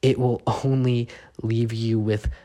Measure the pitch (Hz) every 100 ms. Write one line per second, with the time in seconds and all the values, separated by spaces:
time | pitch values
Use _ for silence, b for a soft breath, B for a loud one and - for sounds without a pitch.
0 | 131 123 127 117 - 110 135 135 127 120
1 | 117 B B B 110 113 113 113 113 113
2 | 107 107 - B